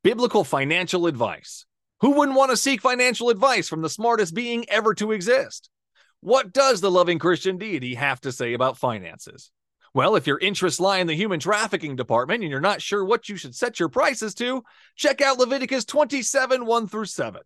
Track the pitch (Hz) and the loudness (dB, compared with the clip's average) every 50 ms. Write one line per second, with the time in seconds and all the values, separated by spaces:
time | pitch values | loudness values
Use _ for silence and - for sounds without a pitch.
0 | - 226 220 220 247 233 - 214 160 - - 139 135 143 160 175 180 165 - 180 | 4 2 2 2 0 2 2 2 2 2 0 0 0 0 0 -2 0 -2 -2 0
1 | 170 170 147 117 117 101 80 - - - - - - _ _ _ _ _ _ _ | 0 0 0 0 -2 -2 -4 -8 -14 -20 -20 -20 -20 _ _ _ _ _ _ _
2 | - 269 277 294 294 277 262 269 269 262 247 220 - 277 269 - - 254 247 247 | 2 4 4 4 4 4 4 4 4 4 2 2 2 0 0 2 2 0 2 4
3 | 254 254 226 - 233 240 233 190 240 269 247 208 160 - 160 160 160 151 - - | 2 2 0 0 0 0 2 4 4 2 2 2 -2 -4 -6 -4 -4 -6 -4 0
4 | 220 233 233 214 202 165 165 226 240 240 233 233 233 - 202 214 214 220 208 - | 0 2 2 2 0 -2 -2 -6 -4 -4 -4 -6 -4 0 0 2 2 0 -2 0
5 | 208 220 220 202 175 214 247 269 - 110 - - _ _ _ _ _ _ _ _ | -2 -2 -2 -2 2 2 2 2 0 -4 -10 -20 _ _ _ _ _ _ _ _
6 | _ _ _ _ - 175 240 269 247 185 - 269 269 269 240 185 180 196 180 185 | _ _ _ _ 0 2 2 2 2 0 2 2 4 4 4 2 2 4 4 4
7 | 175 170 175 156 139 175 180 - - 190 190 175 214 220 185 139 123 127 127 113 | 4 4 0 0 2 0 0 0 -2 -4 -4 -4 -8 -8 -6 -6 -6 -8 -6 -2
8 | 143 139 127 - - 135 127 - 123 117 120 120 127 131 127 - - 127 113 104 | -2 -2 -2 -4 -6 -10 -6 -4 -4 -4 0 0 0 -2 0 -2 -4 -4 -4 -4
9 | 90 82 80 - - - 95 - - _ _ _ _ _ _ _ _ _ _ 131 | -10 -14 -18 -18 -20 -20 -20 -20 -20 _ _ _ _ _ _ _ _ _ _ 2
10 | 131 185 220 175 131 151 139 - 170 202 196 - 185 175 - - 180 196 196 185 | 2 4 2 2 2 0 -2 0 0 -2 0 0 -2 -2 0 0 0 0 2 0
11 | 180 165 156 156 208 214 185 156 135 175 208 208 220 208 202 180 - 151 135 127 | 0 -2 -2 -2 -2 -2 -2 -4 0 0 0 0 0 -2 -4 -6 -6 -8 -6 -6
12 | 123 - - 120 127 143 208 240 208 156 139 135 151 202 202 135 - - 202 202 | -2 0 0 0 2 0 -4 -4 -4 -6 -4 0 0 0 0 0 -4 -4 -4 -2
13 | 190 185 233 233 - - 208 175 - 135 120 - 247 247 226 - 175 151 - 247 | 0 0 -2 -2 -2 -10 -14 -12 -14 -14 -6 -4 -6 -4 -2 -4 -4 -2 0 0
14 | 311 302 262 - 220 214 - - 240 247 262 262 - _ _ _ _ _ _ - | 0 0 0 -2 -6 -8 -6 -6 -4 -4 -4 -6 -8 _ _ _ _ _ _ 0
15 | - 285 269 - 277 269 269 247 254 233 269 277 254 - 269 254 - - - 294 | 2 2 4 4 2 2 4 2 2 2 2 -2 -2 -2 -2 -4 -4 0 2 2
16 | 302 220 285 269 220 - - 262 262 247 262 254 240 226 233 233 226 185 - 220 | 2 2 0 -4 -4 0 0 0 2 2 0 0 2 0 0 0 0 -2 -6 -6
17 | 214 180 - - 131 113 92 - - | -6 -6 -6 -6 -6 -6 -8 -14 -20